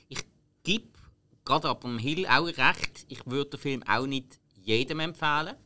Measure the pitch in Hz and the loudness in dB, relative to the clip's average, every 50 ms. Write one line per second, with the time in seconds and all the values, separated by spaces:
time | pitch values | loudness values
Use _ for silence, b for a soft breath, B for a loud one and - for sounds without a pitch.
0 | B B 131 - - _ _ _ _ _ _ _ - 170 202 226 - - _ - | B B -10 -10 -10 _ _ _ _ _ _ _ -2 0 0 0 -2 -8 _ -20
1 | - - - _ _ _ _ _ - - 139 156 160 147 123 - - 123 120 113 | -20 -20 -20 _ _ _ _ _ 0 2 2 2 2 0 -2 -2 -4 -6 -4 -4
2 | 113 139 156 180 185 - 127 139 170 170 147 - 131 143 180 - - - - - | -2 -2 -2 -2 4 4 4 4 4 2 0 4 4 4 4 4 -4 -10 -10 -12
3 | - - 131 - - 127 123 143 139 - - - - 143 135 120 - - 104 120 | -16 -16 -16 -14 -10 -6 -4 -4 -4 -4 -6 -6 -4 -4 -4 -4 0 2 2 2
4 | 131 139 139 131 127 - - _ _ _ _ - 95 107 110 117 135 - 156 156 | 2 -2 -4 -6 -6 -8 -20 _ _ _ _ -14 -2 0 2 2 2 0 -2 -4
5 | 156 170 160 - 156 151 147 147 160 185 254 - - | -4 -6 -4 -2 0 0 2 0 -2 -4 -8 -16 -20